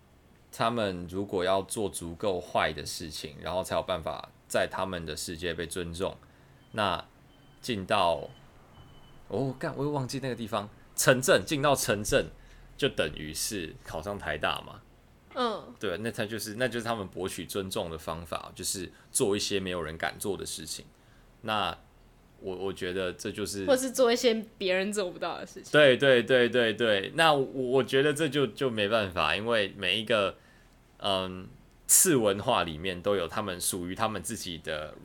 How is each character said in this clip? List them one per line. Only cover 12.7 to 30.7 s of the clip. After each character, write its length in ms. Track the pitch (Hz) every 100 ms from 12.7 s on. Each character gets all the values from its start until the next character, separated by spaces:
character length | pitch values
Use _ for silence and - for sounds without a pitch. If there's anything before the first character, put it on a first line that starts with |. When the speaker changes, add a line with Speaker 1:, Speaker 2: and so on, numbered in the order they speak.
| -
Speaker 1:
就 140 | 139
等 200 | - 82 76
于 180 | 76
是 400 | 76 - 104 78 - -
考 160 | 82
上 180 | 87 101
台 180 | 78 76
大 240 | 90 71
嘛。 200 | - 107 - - - - - 294
Speaker 2:
嗯。 280 | 240 190 180 247
Speaker 1:
对， 180 | 104 87
那 120 | 113
他 140 | - 104
就 120 | 110
是， 180 | 113 104
那 100 | 127
就 120 | 117
是 40 |
他 100 | 113
们 140 | 117 92
博 220 | - 92
取 160 | - 85
尊 240 | 104 95
重 200 | 110 87
的 80 | 80
方 280 | - 82 82
法， 260 | - -
就 100 | -
是 280 | 90 101 82 - -
做 260 | - 113 104
一 20 |
些 180 | - 101
没 120 | 92
有 120 | 90
人 160 | 76 80
敢 160 | 82 92
做 160 | 104 87
的 100 | 80
事 200 | - 80
情。 180 | - - - _ - - -
那 300 | 113 107 90 82 - - - _ - -
我， 120 | 98
我 200 | 92 95
觉 180 | 92 90
得 220 | 92 92
这 180 | 90 110
就 140 | 98 95
是 200 | 98 95
Speaker 2:
或 120 | -
是 140 | 262
做 200 | 233 254
一 40 | 240
些 300 | 247 226 208 -
别 160 | 190
人 180 | 185 196
做 180 | 208 180
不 80 | 165
到 200 | 175 71
的 80 | -
事 160 | -
情。 100 | -
Speaker 1:
对， 240 | 147 143 120
对， 260 | 139 123
对， 260 | 113 127 120
对， 240 | 123 117
对。 400 | 104 117 101 98 147
那 160 | 165
我， 120 | 143 131
我 360 | 135 127 131
觉 220 | 113 135
得 100 | 147
这 140 | 143 160
就， 180 | 143 127
就 220 | - 135
没 200 | 110 101
办 200 | 113 98
法， 240 | 87 76
因 120 | 90 113
为 280 | 113 98 101
每 200 | 92 104
一 60 |
个， 320 | 110 113 95 - - - -